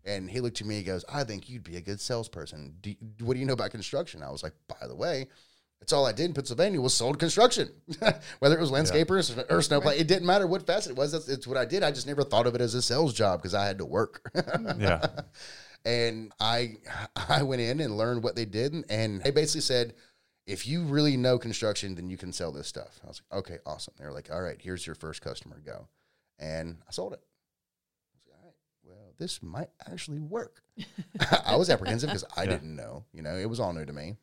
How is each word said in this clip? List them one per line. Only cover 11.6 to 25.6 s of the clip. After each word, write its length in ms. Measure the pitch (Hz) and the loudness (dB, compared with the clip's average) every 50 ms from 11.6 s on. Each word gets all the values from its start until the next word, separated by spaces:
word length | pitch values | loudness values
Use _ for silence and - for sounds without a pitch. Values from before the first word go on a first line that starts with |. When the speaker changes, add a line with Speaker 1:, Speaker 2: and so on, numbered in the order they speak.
| 120 | 0
Speaker 1:
did. 180 | 113 151 196 180 | 2 2 2 2
I 80 | 151 | 2
just 160 | 131 120 117 | 0 0 -4
never 160 | 139 143 139 139 | -2 0 0 2
thought 240 | 139 101 110 120 | 6 6 6 6
of 80 | 123 117 | 6 4
it 60 | 120 | 2
as 120 | 123 117 110 | 0 2 2
a 80 | 127 | 0
sales 320 | 120 - 120 139 170 - - | 0 2 4 4 4 2 4
job 300 | 101 110 98 90 85 80 | 4 4 4 4 2 0
'cause 100 | 92 90 | 0 0
I 120 | 101 101 | 2 2
had 100 | 101 98 | 0 0
to 80 | 98 85 | -2 -4
work. 360 | - 80 - 110 - - - _ - - | 0 0 0 0 0 -4 -14 _ -4 -2
<laughs> 460 | 175 175 - 170 - 226 - - - | -2 -2 0 -2 -4 -2 -4 -2 2
Speaker 2:
Yeah. 260 | 104 92 85 80 - - - - - - _ - - - - - - - - _ _ | 4 4 4 4 2 -2 -2 -6 -12 -12 _ -20 -18 -18 -18 -18 -20 -20 -20 _ _
Speaker 1:
And 480 | 113 120 120 117 117 110 110 113 104 - - | 0 2 2 2 0 0 -4 -10 -12 -6 -2
I, 380 | 104 110 117 117 123 117 107 104 - - - - 104 - _ - - | 0 0 2 2 0 -2 -6 -14 -12 -10 -8 -8 -8 -8 _ -8 0
I 140 | - 151 147 | 2 4 4
went 180 | 143 135 131 123 | 4 2 0 0
in 180 | 117 117 131 151 | 0 0 0 0
and 180 | 160 123 104 | -2 -2 0
learned 240 | 104 110 120 123 120 113 | 0 0 0 0 0 -2
what 120 | 120 - | -2 -2
they 100 | 113 113 | -2 -6
did. 260 | 104 95 110 120 143 151 | -2 -2 -2 0 0 -2
And, 120 | 170 - | -4 -4
and 320 | - 104 110 113 110 104 92 - | -2 -2 0 0 0 -2 0 0
they 80 | 135 | 2
basically 300 | 143 151 156 151 - 156 | 4 4 2 2 0 0
said, 340 | - - 135 123 120 117 - _ - _ _ _ _ _ _ _ _ | 0 2 2 2 2 0 -4 _ -20 _ _ _ _ _ _ _ _
"If 200 | - 98 92 - | -10 -8 -8 -4
you 160 | 113 151 175 170 | -2 -2 -2 0
really 340 | 147 139 147 151 151 139 | 2 2 4 4 4 4
know 200 | 127 123 127 127 120 | 4 4 4 4 2
construction, 560 | 120 117 104 - 117 107 101 - - 98 92 | 2 -4 -4 -2 0 0 0 -2 -4 -6 -8
then 120 | 85 87 92 | -8 -8 -8
you 80 | 92 | -10
can 140 | - - 90 87 | -8 -10 -10 -6
sell 180 | - 87 82 | -6 -6 -6
this 160 | 71 69 73 | -6 -8 -10
stuff." 320 | - - - - - _ - - | -10 -10 -10 -12 -14 _ -20 -20
I 40 | |
was 140 | - - - _ _ | -20 -20 -20 _ _
like, 80 | - 98 | -8 -8
"Okay, 180 | - - 87 - _ | -6 -8 -14 -12 _
awesome." 260 | - 76 71 - - _ _ | -12 -10 -10 -12 -16 _ _
They 60 | 71 | -14
were 80 | 73 69 | -12 -12
like, 180 | 73 73 - | -12 -10 -8
"All 100 | 78 87 | -6 -6
right, 160 | 92 85 67 - | -4 -6 -8 -10
here's 260 | - 92 90 87 - | -8 -8 -8 -8 -8
your 100 | 82 76 | -10 -10
first 260 | - - 78 76 - | -10 -10 -10 -10 -10
customer, 380 | - 69 62 - - - 73 76 | -10 -10 -12 -12 -14 -18 -20 -18